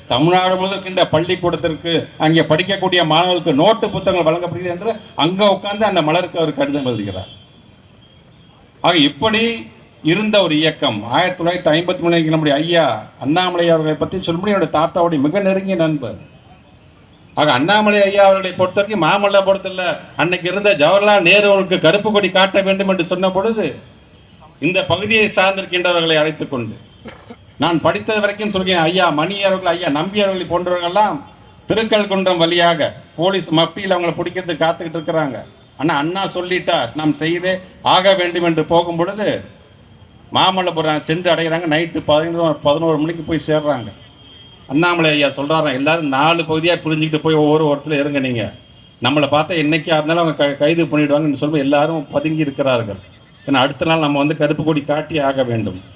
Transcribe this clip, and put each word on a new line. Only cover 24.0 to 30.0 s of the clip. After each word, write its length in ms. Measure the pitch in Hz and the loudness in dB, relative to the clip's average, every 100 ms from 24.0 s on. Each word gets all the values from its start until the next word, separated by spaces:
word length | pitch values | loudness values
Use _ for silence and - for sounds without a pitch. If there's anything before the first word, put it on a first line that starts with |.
| - - - - - - | -20 -20 -20 -20 -20 -6
இந்த 240 | 143 185 | -2 -2
பகுதியை 460 | 165 170 214 220 202 202 | 0 -2 0 0 2 2
சார்ந்திருக்கின்றவர்களை 800 | 190 196 180 180 180 175 165 156 | 0 0 -4 -2 0 0 2 2
அழைத்துக் 340 | 156 151 156 | 0 -2 -6
கொண்டு, 240 | 131 110 101 - - - - - - - - | -6 -8 -12 -18 -20 -20 -20 -20 -20 -20 -4
நான் 220 | 156 165 | 0 2
படித்தது 400 | 156 196 214 214 | 0 0 -2 0
வரைக்கும் 300 | 202 202 208 | -2 -2 -4
சொல்கிறேன், 300 | 190 185 180 | -2 0 0
ஐயா 280 | 160 180 175 | 2 2 2
மணி 340 | 151 170 196 | 0 -2 -2
அவர்கள், 300 | 196 190 180 | 0 0 0
ஐயா 140 | 170 170 | -2 -2
நம்பி 340 | 143 | -2